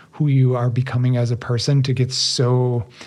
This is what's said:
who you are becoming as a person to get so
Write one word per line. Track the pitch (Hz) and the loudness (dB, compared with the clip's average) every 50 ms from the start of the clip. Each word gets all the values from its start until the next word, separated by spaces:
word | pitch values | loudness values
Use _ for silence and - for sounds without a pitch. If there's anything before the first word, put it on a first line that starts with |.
| - _ | -20 _
who | - - 156 | -6 -2 0
you | 147 135 135 131 127 127 | 2 4 4 4 4 2
are | 123 123 123 | 0 0 0
becoming | 117 127 127 - 120 123 123 127 127 | 0 -2 -4 -2 -2 0 0 2 2
as | 120 120 113 | 0 0 -2
a | 120 | -2
person | 113 - - 123 113 - - 143 139 | -6 -4 -4 -4 -2 0 2 2 2
to | 131 139 131 | 2 2 0
get | 135 127 131 | 0 0 -2
so | - - - - - - 127 123 123 127 123 123 123 120 117 - - - - | -2 -4 -4 -4 0 0 0 2 2 2 2 0 -2 -2 -6 -8 -14 -20 -20